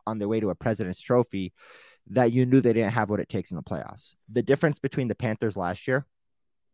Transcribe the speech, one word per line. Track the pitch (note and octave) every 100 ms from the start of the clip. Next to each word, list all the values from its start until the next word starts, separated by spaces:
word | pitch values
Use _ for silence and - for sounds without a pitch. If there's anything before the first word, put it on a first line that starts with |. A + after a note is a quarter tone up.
| -
on | A2
their | G2+
way | A2
to | G#2
a | F2
President's | - G#2+ G2 F#2
Trophy | - B2 A#2 G2 F#2 - - - - _ -
that | G2+ B2
you | A#2+ B2+
knew | C3
they | A#2+
didn't | A2 G#2+
have | A#2 G#2
what | G2+
it | -
takes | - F2+
in | F2
the |
playoffs. | - E2+ - - - - -
The | A2
difference | A2+ C#3 D#3+ C#3+
between | C3+ - B2
the | G#2
Panthers | A#2+ A2 A2+ G2
last | F2 F#2 -
year | B2+ C#3+ _ _ _ _ _ _